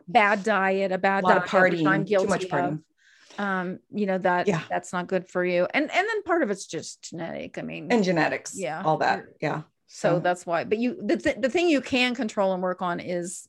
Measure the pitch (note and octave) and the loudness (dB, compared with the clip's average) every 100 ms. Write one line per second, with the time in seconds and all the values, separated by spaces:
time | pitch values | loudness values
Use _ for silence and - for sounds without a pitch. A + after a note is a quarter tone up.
0 | - G#3+ G3+ G#3 G3+ G3+ F#3+ F#3+ G3 F#3 | 2 4 6 4 2 2 2 0 0 0
1 | G3 G3 F#3 F#3+ F3+ G3 F#3 E3+ E3 G3 | 2 2 4 4 4 4 4 4 2 2
2 | G3 G3 G3 F3+ F#3 D3 - D#3 - _ | 2 2 2 0 0 -2 -2 -4 -10 _
3 | _ _ _ - G3+ F#3 F3+ F3+ _ G#3 | _ _ _ -6 -2 -2 -4 -8 _ -4
4 | G3 F#3+ F#3 F3 F3 E3 - F3+ - F3+ | -2 0 2 2 2 -2 -2 -6 -4 -6
5 | F3 F#3 F3+ F3+ F3+ F3 F3+ C4 D4+ - | -2 -2 -2 -2 0 2 0 0 0 -2
6 | G#4 G#4+ F#4+ E4+ A#3 G3 - D#3+ - - | 0 -2 0 0 0 -4 -6 -10 -10 -14
7 | - E3+ E3+ D2 - F3 D#3+ E3 D3+ A#3+ | -14 -12 -10 -10 -10 -12 -12 -12 0 2
8 | F#3 E3+ D3 C3+ - G3 E3 D#3+ D#3 D#3 | 2 2 2 0 -6 -8 -6 -2 0 2
9 | B2+ C#3+ - _ D#3 D3 - _ _ - | 2 0 -4 _ -4 -4 -10 _ _ -2
10 | - F3+ F3 F3 F3+ E3 D3 A3 A#3+ - | 0 2 2 -2 -2 -4 0 -2 -2 -2
11 | G#3 E4 D4+ G3+ B3+ F4 F4 C#4 - B3+ | -2 0 0 -2 -2 2 2 2 2 0
12 | B3 A#3+ G#3+ - F#3+ F#3 F#3 F3+ F3+ F3 | 0 0 -4 0 0 0 -2 -2 -4 -4
13 | D3+ F3+ F3 - | -4 -6 -6 -12